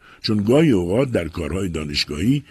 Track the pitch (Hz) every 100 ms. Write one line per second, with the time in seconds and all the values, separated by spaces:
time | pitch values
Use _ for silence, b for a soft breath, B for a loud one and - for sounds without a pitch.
0 | b b - 107 104 143 165 98 87 110
1 | 135 104 80 90 76 95 98 80 76 71
2 | - 71 107 143 B